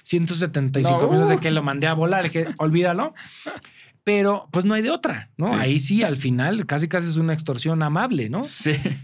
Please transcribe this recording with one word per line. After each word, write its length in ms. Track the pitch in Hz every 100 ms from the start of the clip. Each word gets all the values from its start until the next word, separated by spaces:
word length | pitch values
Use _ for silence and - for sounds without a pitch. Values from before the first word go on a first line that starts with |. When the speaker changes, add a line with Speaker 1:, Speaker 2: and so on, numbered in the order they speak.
Speaker 1:
ciento 320 | - 175 165 165
setenta 420 | 175 151 135 135
y 60 |
cinco 240 | 135 170 -
mil, 80 | -
Speaker 2:
No. 60 |
Speaker 1:
no 20 | -
sé 120 | -
qué, 100 | 165
lo 100 | 156
mandé 280 | 143 139 156
a 60 |
volar, 280 | 160 165 190
dije, 240 | 170 165 160 -
"Olvídalo". 560 | 160 165 180 180 302 - - - - - - - - _
Pero, 440 | - 208 202 202 -
pues, 140 | 175
no 100 | 190
hay 80 | 220
de 80 | 226
otra, 400 | 339 294 113 - -
¿no? 180 | 180
Speaker 2:
Sí. 60 | 233
Speaker 1:
Ahí 200 | 131 143
sí, 220 | - 202
al 140 | 185 135
final, 500 | 131 123 143 214 185
casi, 220 | 151 160
casi 200 | 180 170
es 80 | 160
una 180 | 165
extorsión 480 | 156 156 120 156 165
amable, 440 | 151 160 254 175 110
¿no? 120 | 160
Speaker 2:
Sí. 300 | 277 - 151 147 190 139